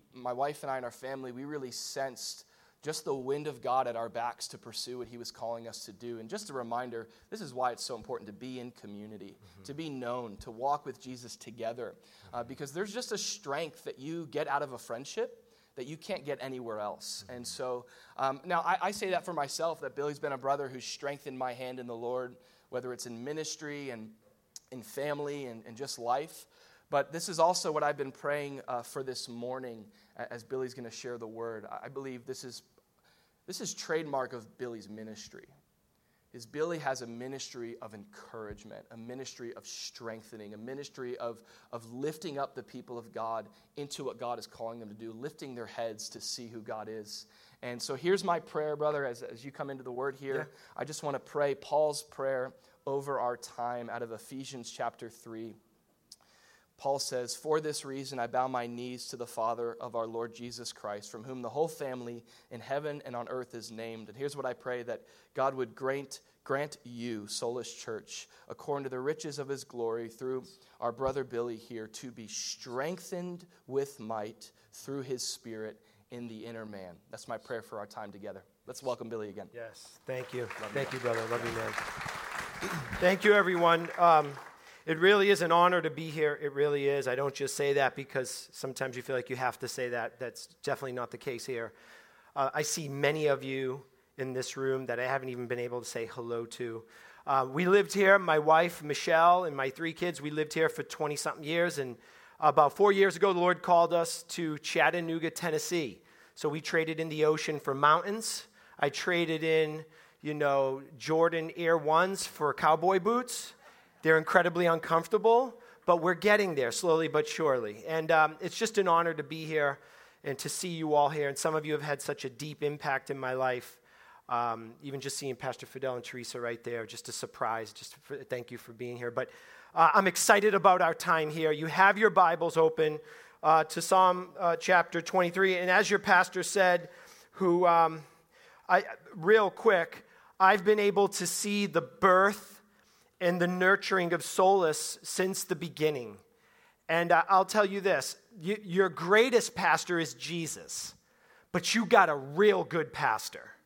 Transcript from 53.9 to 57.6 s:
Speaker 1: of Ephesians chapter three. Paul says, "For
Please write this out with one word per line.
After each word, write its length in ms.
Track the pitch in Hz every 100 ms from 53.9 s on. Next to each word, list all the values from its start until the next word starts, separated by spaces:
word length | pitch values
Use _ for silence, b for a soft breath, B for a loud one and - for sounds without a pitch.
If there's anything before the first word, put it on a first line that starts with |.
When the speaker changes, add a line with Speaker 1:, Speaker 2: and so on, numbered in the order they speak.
| 117
Speaker 1:
of 100 | 117
Ephesians 600 | 107 - 131 131 135 117
chapter 380 | - 117 - 117
three. 460 | - 117 113 113 107 _ _ _ _ _ - b b b b b
Paul 240 | _ 139 139
says, 340 | - 127 120
"For 280 | - 151 156